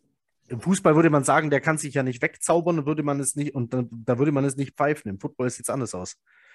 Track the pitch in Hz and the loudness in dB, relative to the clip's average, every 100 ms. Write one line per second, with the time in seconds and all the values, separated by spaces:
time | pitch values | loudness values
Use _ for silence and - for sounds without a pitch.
0 | _ _ _ _ - 120 160 190 175 156 | _ _ _ _ -14 -8 -2 2 6 6
1 | 165 147 143 143 156 139 160 156 147 139 | 6 4 4 2 4 0 2 0 -2 -2
2 | 131 123 165 - - 170 170 165 139 156 | -2 -2 -4 -4 0 2 2 -2 -2 -2
3 | 147 143 135 147 147 139 117 127 120 117 | -2 -2 -4 -4 -4 -4 -4 -4 -4 -8
4 | 113 120 147 143 139 131 135 - 147 147 | -2 0 2 2 0 -2 -8 -2 -2 -2
5 | 107 95 147 - 127 - 113 135 117 92 | -6 -8 -10 -4 -4 -4 -6 -4 -4 -8
6 | 92 - _ _ _ | -12 -16 _ _ _